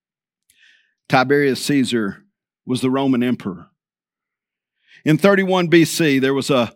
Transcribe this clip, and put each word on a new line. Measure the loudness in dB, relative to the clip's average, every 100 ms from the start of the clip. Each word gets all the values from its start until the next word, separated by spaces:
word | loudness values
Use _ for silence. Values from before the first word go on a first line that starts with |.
| _ _ _ _ _ _ _ _ _ _ -2
Tiberius | 0 2 0 0 -2
Caesar | -2 -2 0 -2 -4 -8 _ _ _ _ -8
was | -4
the | -2
Roman | -2 0 0
emperor. | -2 -4 -8 -14 -18 _ _ _ _ _ _ _ _ _ _ _ _ -10 -2
In | 2
thirty-one | 4 2 2 0 4
B | 4 4
C, | 0 0 0
there | 0
was | -2 0
a | 0 -2